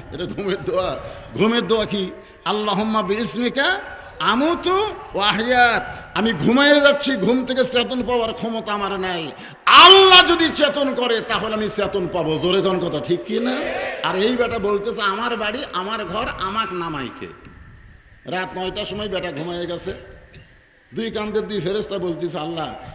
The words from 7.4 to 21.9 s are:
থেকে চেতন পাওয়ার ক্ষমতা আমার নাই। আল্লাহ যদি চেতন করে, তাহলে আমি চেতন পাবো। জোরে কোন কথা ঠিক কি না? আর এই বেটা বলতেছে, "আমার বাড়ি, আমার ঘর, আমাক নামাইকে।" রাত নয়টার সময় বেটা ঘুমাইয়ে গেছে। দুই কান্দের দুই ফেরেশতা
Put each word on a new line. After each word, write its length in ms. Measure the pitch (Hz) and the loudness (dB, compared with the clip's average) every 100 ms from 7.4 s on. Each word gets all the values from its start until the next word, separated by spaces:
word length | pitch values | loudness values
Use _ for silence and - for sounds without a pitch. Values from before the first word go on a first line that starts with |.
| 254 | 0
থেকে 200 | 254 247 | -2 0
চেতন 380 | 247 226 254 | 0 -2 -2
পাওয়ার 300 | 240 247 226 | -2 -2 -2
ক্ষমতা 400 | - 226 226 214 | -4 -6 -4 -4
আমার 260 | 208 196 196 | -4 -2 -4
নাই। 320 | 185 175 151 - - - - | -4 -4 -6 -10 -18 -4 6
আল্লাহ 640 | 262 349 381 381 359 339 | 10 12 10 10 10 8
যদি 220 | 339 330 - | 4 2 2
চেতন 400 | 285 294 269 240 | 0 2 -2 0
করে, 260 | 247 226 | 0 -2
তাহলে 340 | 220 208 220 214 | -2 -4 -2 -2
আমি 140 | 214 | -2
চেতন 380 | - 190 196 175 | -2 -2 -2 -2
পাবো। 260 | 180 156 156 | -2 -2 0
জোরে 180 | 175 190 | 2 2
কোন 180 | 185 185 | 2 0
কথা 200 | 170 151 | -2 -4
ঠিক 200 | 127 175 - | -2 -2 -2
কি 140 | 220 | -2
না? 180 | 240 262 - - - - | -2 -2 -4 -4 -6 -4
আর 120 | 156 185 | -4 0
এই 200 | 220 247 | 0 0
বেটা 240 | 226 226 | 0 0
বলতেছে, 420 | 202 202 220 220 | -2 -2 -2 -2
"আমার 360 | 202 208 240 226 | -2 -2 -4 -4
বাড়ি, 220 | 208 247 - | -4 -6 -6
আমার 320 | 180 190 220 180 | -6 -6 -6 -6
ঘর, 220 | 208 262 - | -6 -6 -6
আমাক 340 | 190 220 202 | -4 -4 -4
নামাইকে।" 540 | 180 170 147 120 - 87 - - - - - - - - - - | -6 -6 -6 -8 -10 -14 -16 -20 -20 -20 -20 -20 -20 -20 -18 -8
রাত 320 | 180 185 - | -6 -6 -6
নয়টার 280 | 185 208 208 | -6 -6 -8
সময় 220 | 196 208 | -8 -6
বেটা 240 | 180 175 | -6 -6
ঘুমাইয়ে 360 | 143 170 175 175 | -6 -8 -6 -6
গেছে। 260 | 170 185 - - - - - - - _ _ _ | -6 -8 -10 -14 -20 -20 -20 -20 -20 _ _ _
দুই 180 | 175 226 | -8 -6
কান্দের 360 | 208 208 208 185 | -4 -4 -4 -2
দুই 120 | 208 | -4
ফেরেশতা 380 | 170 208 - | -2 -4 -4